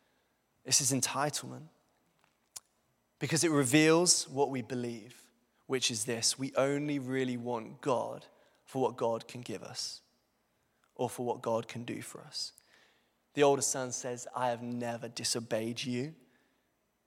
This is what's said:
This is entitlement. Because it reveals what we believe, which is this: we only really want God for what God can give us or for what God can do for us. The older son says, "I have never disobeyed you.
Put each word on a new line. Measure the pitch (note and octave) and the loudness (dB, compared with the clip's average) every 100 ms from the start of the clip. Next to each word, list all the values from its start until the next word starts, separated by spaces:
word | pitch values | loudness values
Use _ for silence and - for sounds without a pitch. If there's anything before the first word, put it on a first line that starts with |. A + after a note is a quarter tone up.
| _ _ _ _ _ _ - | _ _ _ _ _ _ 0
This | C3 | 2
is | B2+ | 2
entitlement. | C3 - C3 D3 - B2+ B2+ D#3 _ _ _ _ _ _ _ _ - _ _ _ _ _ - | 0 0 0 -2 -4 -8 -14 -16 _ _ _ _ _ _ _ _ -20 _ _ _ _ _ -6
Because | C#3 D#3+ | 0 2
it | E3+ | 4
reveals | C#3+ C3 D3+ D#3 E3 F3 - - | 4 6 8 8 8 6 4 2
what | C#3 C3+ | 0 0
we | C3+ | 0
believe, | A2 B2+ A#2+ A#2 G#2+ - - _ _ _ - | -4 -6 -6 -8 -14 -20 -20 _ _ _ -4
which | C3 - | -2 0
is | A#2 | -2
this: | A#2 A2+ - - | -2 0 0 0
we | C3+ | -2
only | - C#3 C#3+ D3 C#3+ | 2 2 2 0 -2
really | B2+ C3 B2+ B2 | -2 -2 0 -2
want | A#2+ A#2 A2+ C#3 | -4 -4 -6 -6
God | D3 A#2 A2 C3 - _ _ _ | 0 2 0 -8 -16 _ _ _
for | - C3 | -8 0
what | A#2+ A#2+ | 0 2
God | A#2 A2+ - | 0 -2 -6
can | A#2+ | -12
give | B2 F#2+ | -10 -10
us | - - - - _ _ _ _ _ _ _ _ _ - | -10 -10 -10 -10 _ _ _ _ _ _ _ _ _ -6
or | B2 | -6
for | - | -4
what | A#2+ A#2 | -6 -4
God | B2 A2+ A2+ | -2 -2 -4
can | A#2 | -10
do | A#2+ A2 | -8 -8
for | A#2 - | -10 -16
us. | D3 - - - _ _ _ _ _ _ _ | -14 -10 -10 -12 _ _ _ _ _ _ _
The | C#3+ | 6
older | C#3+ C#3 | 6 6
son | B2+ C#3 B2+ | 2 -2 -4
says, | A#2+ C3 A#2+ - | -4 -6 -8 -8
"I | - B2 | -2 -2
have | A#2 | -2
never | A#2+ A#2+ A#2+ A#2 A#2 | -4 -6 -4 -6 -8
disobeyed | - A#2 A#2+ A2+ A2 A2+ A#2+ | -6 -4 -4 -2 -2 -2 -4
you. | - B2 C#3+ D#3+ _ _ _ _ _ _ _ _ | -4 -4 -4 -10 _ _ _ _ _ _ _ _